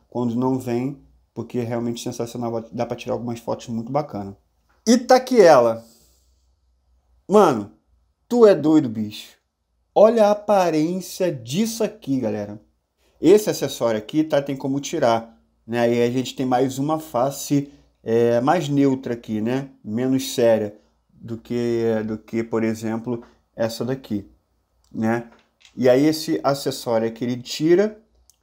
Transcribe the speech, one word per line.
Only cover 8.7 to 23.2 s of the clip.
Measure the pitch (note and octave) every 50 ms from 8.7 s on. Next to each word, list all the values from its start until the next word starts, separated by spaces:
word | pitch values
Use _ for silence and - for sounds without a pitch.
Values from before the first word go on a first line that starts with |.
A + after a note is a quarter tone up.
| D#3 D#3 C#3 A#2+
bicho. | G#2+ A2 G#2+ G#2 G#2 - - - - _ _ _ _ _ _ _ _ _ _ _ _
Olha | - G3+ A3+ A#3+ A3+ G#3 G3+
a |
aparência | G#3 G#3 G#3 - G#3 G3 F#3 F3 D#3 D#3 D#3 E3 F3+ F#3 F3 - - - F#3+ F3
disso | D#3 C3 A2+ A#2 C3+ F#3+ A3+ A3 A3+ - A3
aqui, | G#3 - - - C3+ C#3 B2+
galera. | A#2 A2 G#2+ G#2+ G2+ G2+ G#2 A2 - _ _ _ _ _ _ _ _ _ _ _
Esse | - D#3 G3 G#3+ G#3+ F3
acessório | D3 - D3+ C3 - - B2+ A#2 A2+ G#2+
aqui, | G#2 - - D#3 D#3
tá, | D#3 D3+ C#3+
tem | C#3+ C#3+ C#3
como | C3+ - C#3 C3+ C#3
tirar, | C#3 - - D#3+ C3+ A#2 A2+ A2+ A2+ - - _ _ _ _ _ _
né? | - A2+ A#2+
Aí | A#2+ A#2 A#2+ A#2+ A#2+
a | A#2+
gente | A#2+ C3 B2+ B2+ -
tem | - C3+
mais | B2+ B2+ B2 C3+ C3 C3 C3+
uma | C#3 D3+ D#3 D#3
face, | D#3 - - A#2 B2 C#3+ C#3 - - - D3 C#3+ C#3+ - - - _ _ _ _ _
é, | - A2+ A#2 A#2 A#2 A#2+ A#2+
mais | B2 C#3+ E3 F#3 D#3 C#3+
neutra | C#3+ C#3 C#3 C#3 C3 C3 - B2+ A#2+
aqui, | A#2 - - A2 G#2+
né? | G#2 A2+ B2+ C3+ C#3 C3+ - _ -
Menos | G#2+ G#2+ A#2 B2+ C3 C3 C3 C3 - -
séria | - A#2+ A#2 - G#2+ G#2+ G#2 - - _ _ _ _ _ _ _
do | _ - A#2 A#2
que, | A2+ - - A#2+ A#2+ A#2+ A#2+ A#2 A#2 A2+ A2+ A2 A2 A2
do | G#2+ A2
que, | A2 - - - A2+ A2+
por | A2+ - A2+ A2
exemplo, | A2+ A2+ A2 A2+ A2 A2 A2+ A2+ B2 A#2+ A#2